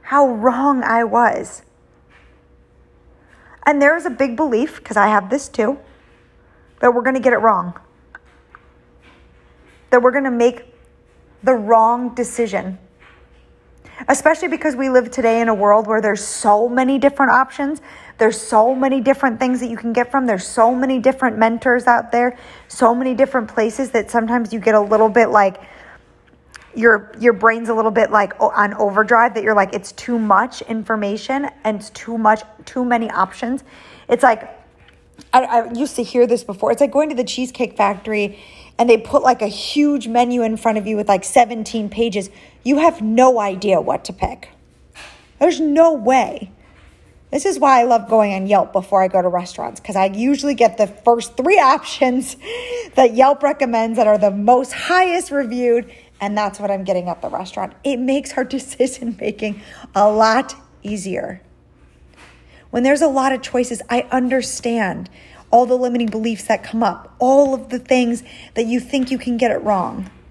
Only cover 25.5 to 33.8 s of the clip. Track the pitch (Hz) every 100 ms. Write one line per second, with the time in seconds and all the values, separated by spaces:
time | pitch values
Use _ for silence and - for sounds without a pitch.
25.5 | 185 - - - - _ _ _ _ _
26.5 | - - - 226 208 208 - 240 202 220
27.5 | 226 226 226 220 214 214 208 196 - 220
28.5 | - 208 208 208 196 214 233 240 226 208
29.5 | 208 196 214 - - - 233 214 196 254
30.5 | - - 226 214 220 202 208 - 269 285
31.5 | _ 220 208 - - - 226 214 214 -
32.5 | - - 262 247 240 220 - 190 - 233
33.5 | 269 - -